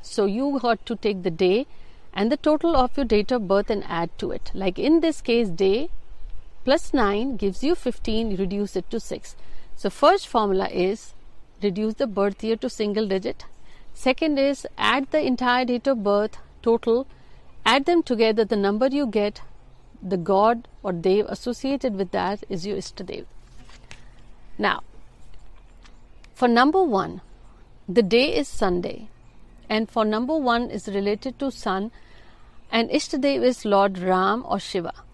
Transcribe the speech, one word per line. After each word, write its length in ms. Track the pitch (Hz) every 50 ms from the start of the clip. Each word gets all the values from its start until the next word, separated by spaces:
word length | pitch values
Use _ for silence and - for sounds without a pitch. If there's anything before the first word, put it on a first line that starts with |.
So 240 | - - - - 202
you 340 | 202 196 226 269 285 285 269
got 240 | - 233 226 - - -
to 80 | 233
take 260 | - - 220 202 190
the 80 | 175 185
day 380 | 165 165 190 180 185 226 285 - - - - - - - - -
and 200 | - - 202 233
the 60 | 285 294
total 380 | - 311 302 302 - 339 330
of 220 | 269 247 254 - -
your 80 | 277
date 260 | 233 226 208 202 -
of 160 | 254 247 208 175
birth 220 | 196 202 196 -
and 140 | 220 202 - -
add 300 | 175 165 170 165 - -
to 140 | 226 147
it. 180 | - - - - -
Like 240 | - 190 196 180 -
in 220 | - 269 320 330
this 200 | 311 320 302 -
case, 280 | - - 233 233 240 196
day 400 | 170 - 196 190 196 240 302 - - - - - - - - - - - - - - - -
plus 280 | 254 269 330 - -
nine 460 | - 277 226 202 202 208 233 269 262 214
gives 260 | - 202 185 - -
you 120 | 294 359
fifteen, 560 | - - 254 233 - - - 220 220 226 220
you 60 | 202 180
reduce 380 | 196 180 196 202 208 196 -
it 140 | 190 175 -
to 100 | - -
six. 360 | - - 185 156 - - - - - - - - - - -
So 160 | - - 202
first 360 | - - - 302 370 392 - -
formula 420 | - 240 214 202 190 190 - -
is 440 | - 185 180 185 202 - - - - - - - - - - - - -
reduce 320 | - 208 180 196 214 220 214
the 140 | - 277 233
birth 360 | 202 202 196 202 196 - -
year 140 | 220 226 226
to 120 | - 254
single 380 | - - 220 208 202 214 220 202
digit. 380 | 196 190 190 - - - - - - - - - - - - - -
Second 460 | - - 254 262 - 320 320 294 269
is 260 | 277 277 277 - - - -
add 360 | - - 214 226 269 269 -
the 100 | - 311
entire 440 | 294 254 254 233 254 247 247 247 262
date 220 | 240 247 240 - 277
of 160 | 269 233 196
birth 340 | 202 202 202 208 214 - - - - - -
total, 460 | - 240 233 226 - 240 226 240 269 - - - - - - - - - - - -
add 200 | - 233 277 277
them 180 | - 349 339 311
together, 400 | - 254 214 226 220 220 214 226
the 140 | 196 233 208
number 300 | 196 196 202 214 254 277
you 200 | 269 285 294 233
get, 340 | 202 220 208 208 208 - - - - - - - - - - - - -
the 160 | - 185 196 180
god 500 | 165 180 196 190 208 220 240 233 240 - - -
or 100 | - 202
dev 340 | 180 170 165 190 185 208 208 -
associated 680 | 170 - - 247 240 - - 269 277 277 - 254 208
with 160 | 190 196 180
that 320 | - 185 180 180 202 208 - -
is 160 | 196 190 180
your 120 | 202 - -
Ishtadev. 480 | 160 - - - 196 180 - - - - - - - - - - - - - - - - - - - - - - - - - - - - - -
Now, 240 | 311 196 - - - - - - - - - - - - - - - - - - - - - - - - - - - - - - - - -
for 140 | - 254 247
number 360 | 233 233 254 285 311 381 381
one, 380 | 320 220 190 185 160 175 185 - - - - - - - - - - - - - -
the 140 | 180 240
day 340 | 220 180 226 233 262 302 -
is 120 | - 294 -
Sunday, 640 | - - - 196 180 180 180 - - - - - - - - - - - - - - - - -
and 200 | 214 220 226 214
for 140 | - 240 220
number 340 | 214 214 214 247 254 320 320
one 340 | 277 247 233 233 247 -
is 160 | - 208 - -
related 500 | 196 202 202 202 208 214 - 262 247 -
to 120 | 277 269
sun, 400 | - - - 240 185 190 202 226 - - - - - - - - - - - - - - - -
and 180 | - 226 233 -
Ishtadev 540 | - 302 - - - 285 254 285 277 254 233
is 220 | 254 247 - -
Lord 320 | 214 202 196 196 202 196 185
Ram 460 | 175 185 185 185 185 196 208 240 254
or 140 | - - 196
Shiva. 340 | - - - 190 170 - - - - -